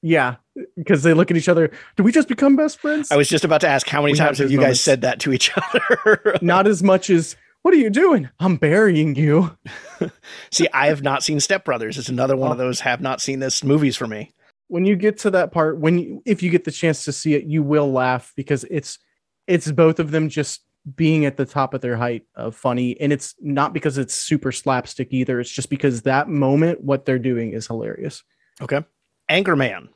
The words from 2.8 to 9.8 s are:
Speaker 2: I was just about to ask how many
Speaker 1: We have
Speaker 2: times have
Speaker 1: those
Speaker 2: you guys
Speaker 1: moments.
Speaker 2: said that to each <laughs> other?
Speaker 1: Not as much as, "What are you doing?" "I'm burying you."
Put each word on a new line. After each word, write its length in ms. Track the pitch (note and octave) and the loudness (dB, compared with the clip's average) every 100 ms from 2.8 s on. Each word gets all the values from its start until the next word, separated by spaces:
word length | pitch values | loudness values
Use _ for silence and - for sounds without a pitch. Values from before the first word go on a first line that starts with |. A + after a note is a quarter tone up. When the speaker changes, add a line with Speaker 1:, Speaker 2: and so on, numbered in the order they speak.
| D4 D4+ D4 | -4 -4 0
Speaker 2:
I 60 | C#3+ | 2
was 120 | C#3+ | 2
just 140 | D#3 E3+ | 2 2
about 160 | D3+ | 2
to 60 | E3 | 2
ask 200 | C#3 - | 0 0
how 140 | - | 0
many 120 | D3 | 0
Speaker 1:
We 40 | D3 | 4
have 80 | C#3+ | 4
Speaker 2:
times 80 | C3 | 4
have 60 | C3+ | 2
Speaker 1:
those 60 | |
Speaker 2:
you 60 | C#3 | 4
guys 60 | |
Speaker 1:
moments. 180 | C3+ B2+ | 4 2
Speaker 2:
said 200 | - C3 | 2 2
that 180 | B2+ A#2+ | 2 -2
to 100 | - | -2
each 180 | B2+ - | 0 0
<laughs> 20 | - | -2
other? 840 | - - - A3+ G#3+ G#3+ G#3+ - | -2 -4 0 0 2 2 2 0
Speaker 1:
Not 260 | E3+ F3+ G3 | 2 4 4
as 140 | G3 | 4
much 280 | F#3+ F#3+ F#3 | 4 2 4
as, 240 | E3+ D#3+ - _ _ | 0 0 -12 _ _
"What 120 | F4 | 4
are 40 | F4 | 4
you 120 | A3 | 4
doing?" 380 | G#3 F#4 C4+ C3 _ | 4 4 2 0 _
"I'm 160 | F#3 F3 | 0 2
burying 600 | D3+ F3 G#3+ D#3+ D#3 C#3 | 2 4 4 2 0 2
you." 400 | D3+ D#3 F3 - - - | 2 4 2 -4 -20 -20